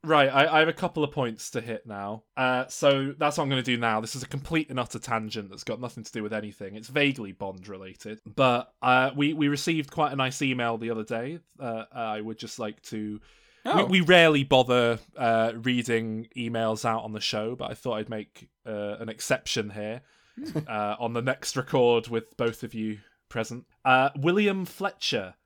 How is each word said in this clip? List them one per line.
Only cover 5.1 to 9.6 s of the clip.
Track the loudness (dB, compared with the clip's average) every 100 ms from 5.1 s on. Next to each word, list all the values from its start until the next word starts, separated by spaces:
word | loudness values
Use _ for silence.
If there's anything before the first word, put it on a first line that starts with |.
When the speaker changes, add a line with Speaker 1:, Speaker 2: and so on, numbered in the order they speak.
| -4 -4 -10 -10
Speaker 1:
that's | -12
got | -8 -8
nothing | -8 -12
to | -12
do | -8
with | -6
anything. | -6 -8 -12 -14 -14
It's | -6
vaguely | 0 0 0 -10
Bond | -8 -10 -10 -14
related, | -14 -16 -16 -16 -14
but, | -10 2 4 4 -2 _
uh, | 4 4 4 2
we, | 0
we | 2 0
received | 0